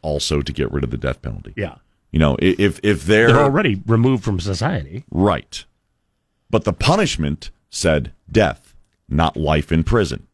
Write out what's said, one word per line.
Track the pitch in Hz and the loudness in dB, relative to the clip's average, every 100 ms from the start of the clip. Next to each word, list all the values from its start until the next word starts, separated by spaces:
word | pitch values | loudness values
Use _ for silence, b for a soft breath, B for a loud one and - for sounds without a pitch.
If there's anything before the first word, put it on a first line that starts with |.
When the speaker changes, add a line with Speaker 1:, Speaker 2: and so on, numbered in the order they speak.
Speaker 1:
also | 78 71 - 73 | -6 -4 -2 -4
to | 71 | -4
get | 71 64 | -4 -4
rid | 71 | -4
of | 64 | -4
the | 60 | -4
death | 64 - | -6 -6
penalty. | 64 50 - - | -10 -12 -12 -10
Speaker 2:
Yeah. | 98 62 _ _ _ | -10 -12 _ _ _
Speaker 1:
You | 78 | 2
know, | 76 | 2
i-, | 64 92 - | 4 2 2
if, | 101 - | 0 0
if | 104 85 76 | -2 0 2
they're | 107 117 | 4 6
Speaker 2:
They're | 131 | 6
already | 143 151 170 98 110 | 4 2 0 -2 0
removed | 113 127 123 | 2 2 0
from | 110 92 | -2 -4
society. | 101 92 135 135 69 95 - | -4 -4 -2 -4 -8 -14 -6
Speaker 1:
Right. | 85 101 78 - - - _ _ _ _ _ _ _ - | 0 2 0 -6 -16 -18 _ _ _ _ _ _ _ -4
But | 110 | -2
the | 107 | -2
punishment | 82 - 196 185 - 73 76 - - _ | -2 0 2 0 -2 -4 -4 -10 -20 _
said | - 85 78 - - - | -4 0 0 -2 -12 -2
death, | 110 87 - _ _ _ _ - | 0 0 -2 _ _ _ _ -4
not | 73 80 - | 0 0 0
life | 76 76 - | 0 0 0
in | 82 | 0
prison. | 80 117 80 62 - | 2 0 0 -6 -6